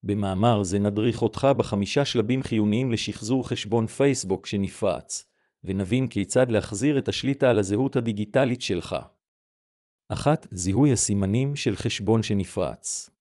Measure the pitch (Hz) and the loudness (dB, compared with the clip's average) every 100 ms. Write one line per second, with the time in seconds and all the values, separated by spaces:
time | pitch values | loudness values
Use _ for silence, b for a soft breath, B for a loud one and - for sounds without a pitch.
0 | 92 104 98 95 117 107 95 98 104 104 | -2 -2 0 2 4 4 2 2 0 2
1 | 117 110 113 - 135 127 117 104 98 - | 0 2 -2 2 2 2 2 0 0 0
2 | 143 123 107 131 - 110 104 107 131 113 | 0 0 0 -2 0 2 2 2 0 -2
3 | - - 107 131 120 127 107 117 110 - | -4 -8 -2 -2 0 -6 0 0 0 2
4 | 139 131 92 92 - 104 98 - 101 71 | 2 2 -2 -4 -2 -4 -4 -2 -2 -2
5 | - - - _ _ _ - 98 92 123 | -6 -14 -14 _ _ _ -6 -4 0 0
6 | 131 101 98 127 127 110 - 98 135 139 | 0 -2 0 2 2 2 -2 -2 0 0
7 | 110 - 127 139 131 110 98 104 135 131 | -2 -4 -2 0 2 2 2 0 0 0
8 | 113 104 104 135 131 120 - 90 - 76 | -2 -4 -2 0 0 -2 -2 -4 -4 -8
9 | - _ _ _ _ _ _ _ _ _ | -8 _ _ _ _ _ _ _ _ _
10 | _ - 139 160 - 92 90 101 147 123 | _ -2 0 0 -2 -6 -2 4 4 4
11 | - 101 95 110 139 143 131 98 120 - | 2 0 2 0 0 -2 -4 -2 -4 -2
12 | 101 113 107 104 90 - 80 55 - - | 2 2 2 -2 -2 -4 -4 -4 -10 -10
13 | - _ | -12 _